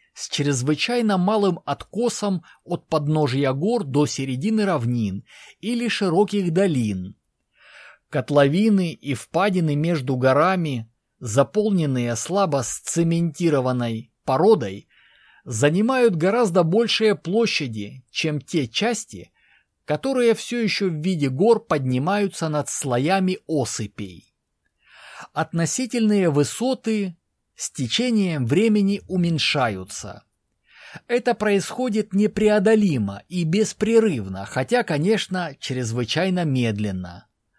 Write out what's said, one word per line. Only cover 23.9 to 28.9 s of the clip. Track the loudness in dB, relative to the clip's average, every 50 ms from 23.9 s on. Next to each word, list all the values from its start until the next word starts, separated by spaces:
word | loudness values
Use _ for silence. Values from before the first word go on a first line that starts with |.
| -10 -10 -12 -12 -14 -16 -20 _ _ _ _ _ _ _ _ _ _ _ _ _ -20 -20 -20 -20 -20 -20 -20 -8 -6
Относительные | -4 -4 -2 0 0 0 0 0 -4 -4 -2 0 2 2 4 4 4 4 4
высоты | 4 4 2 2 0 -2 -2 -2 -2 -2 -2 -2 -2 -2 -2 -4 -8 -12 _ _ _ _ _ _ _
с | -12 -12 -10 -6
течением | -6 -4 -2 -2 -2 0 2 2 2 2 2 0 -2 -2
времени | 0 2 4 4 4 4 4 2 2